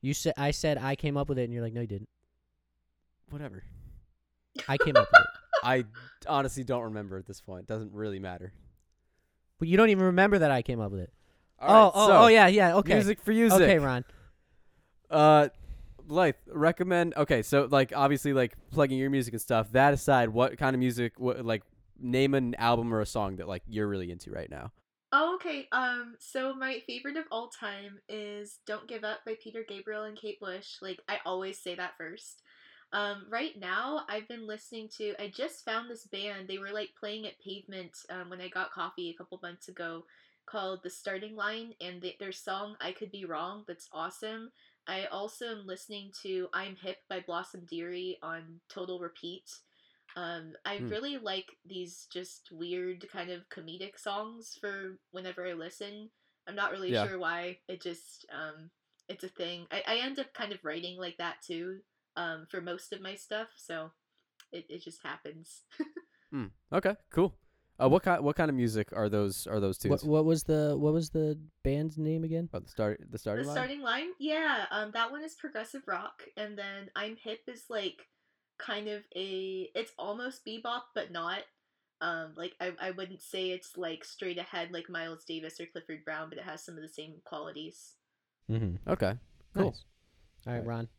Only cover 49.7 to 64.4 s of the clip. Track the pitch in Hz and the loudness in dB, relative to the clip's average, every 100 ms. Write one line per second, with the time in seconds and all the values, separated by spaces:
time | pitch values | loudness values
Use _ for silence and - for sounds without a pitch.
49.7 | _ _ _ _ - 170 170 160 - - | _ _ _ _ -12 -10 -10 -14 -14 -10
50.7 | 202 220 208 277 277 214 190 190 - 175 | -8 -6 -6 -8 -8 -8 -8 -10 -20 _
51.7 | 185 180 175 - 180 185 - _ 165 175 | -14 -12 -16 -16 -14 -14 -20 _ -14 -8
52.7 | 180 180 180 185 196 175 180 180 - 160 | -6 -6 -10 -14 -12 -12 -12 _ -20 -18
53.7 | 180 190 - 208 202 214 233 220 - 208 | -14 -16 -12 -10 -8 -10 -14 -20 -12 -12
54.7 | 196 190 185 _ 180 185 180 180 170 165 | -10 -12 -16 _ -14 -12 -10 -10 -10 -12
55.7 | - 202 208 214 _ _ _ - 202 202 | -14 -14 -14 -20 _ _ _ -14 -6 -4
56.7 | 196 185 190 202 185 170 170 180 180 - | -4 -4 -2 -2 -4 -6 -6 -8 -12 -14
57.7 | 185 180 170 - - - 143 156 156 165 | -12 -10 -12 -18 -20 -18 -14 -12 -14 -20
58.7 | _ _ _ _ 170 185 - 175 175 170 | _ _ _ _ -14 -14 -10 -10 -10 -10
59.7 | 202 - 233 262 277 262 - 214 190 156 | -8 -4 -4 -4 -8 -10 -10 -12 -10 -8
60.7 | 160 175 180 180 175 170 - - 170 180 | -8 -10 -12 -12 -8 -10 -10 -12 -10 -10
61.7 | 190 _ _ _ - 170 160 160 185 175 | -12 _ _ _ -10 -8 -8 -10 -12 -10
62.7 | 175 - 196 190 196 - 208 220 _ - | -12 -12 -14 -14 -16 -10 -10 -10 _ -14
63.7 | 165 160 _ _ _ _ _ | -12 -12 _ _ _ _ _